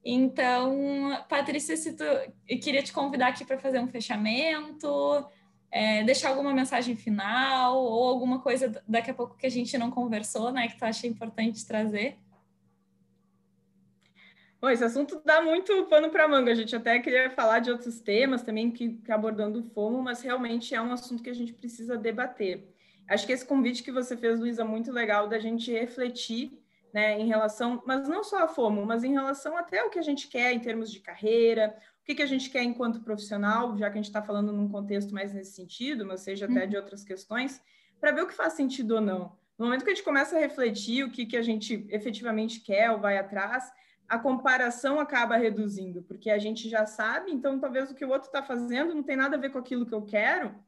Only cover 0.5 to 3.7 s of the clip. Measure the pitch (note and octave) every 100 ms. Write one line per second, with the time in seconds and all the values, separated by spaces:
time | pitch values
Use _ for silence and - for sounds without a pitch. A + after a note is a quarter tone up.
0.5 | B3 C4 C4+ C#4 C#4 C#4 C#4 - C#4+ C#4+
1.5 | D4 D4 D#4+ D#4+ - D4+ C#4 C4 - -
2.5 | B3+ D4+ C#4 - - C#4 C4+ B3+ B3+ C4
3.5 | C4+ C4+